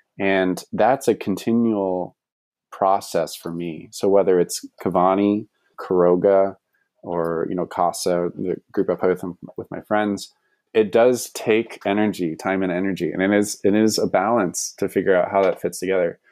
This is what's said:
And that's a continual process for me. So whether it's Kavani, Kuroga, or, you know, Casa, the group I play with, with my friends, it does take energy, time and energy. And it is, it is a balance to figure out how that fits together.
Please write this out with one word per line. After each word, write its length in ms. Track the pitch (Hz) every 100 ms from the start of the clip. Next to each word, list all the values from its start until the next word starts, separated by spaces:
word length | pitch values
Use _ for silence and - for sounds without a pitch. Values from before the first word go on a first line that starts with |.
| _ -
And 440 | 98 95 92 90 -
that's 360 | 95 107 135 -
a 60 |
continual 1000 | 104 - 92 - 117 117 104 98 90 87 _ _ _ _ _ _
process 640 | - 98 98 - 92 82
for 160 | - 85
me. 380 | 82 87 78 -
So 160 | - 101
whether 300 | 98 95 92
it's 260 | 87 - - -
Kavani, 640 | 98 87 92 95 101 104 113 _ _ -
Kuroga, 760 | - 92 87 90 98 95 98 92 _ _ _ _
or, 440 | - 87 82 82 -
you 40 |
know, 120 | 92 85
Casa, 640 | - 87 - 92 87 87
the 220 | - 92 - _
group 160 | - 92
I 60 |
play 160 | 87 92
with, 120 | 90 92 87 - -
with 140 | 92
my 100 | 90
friends, 500 | - 107 104 101 - _ _ _ _
it 180 | 110 107
does 400 | 113 120 120 -
take 480 | - - 110 113 - 101
energy, 480 | 101 107 92 87
time 280 | 80 98 95
and 100 | 92
energy. 400 | 87 98 90 82
And 100 | -
it 80 | 95
is, 300 | 104 101 -
it 120 | 101
is 240 | 104 110 104
a 80 | 101
balance 680 | 95 101 120 90 - - -
to 100 | 98
figure 260 | 104 92
out 160 | 92 87
how 120 | 98
that 180 | 95 -
fits 180 | 92 -
together. 400 | 92 95 85 - _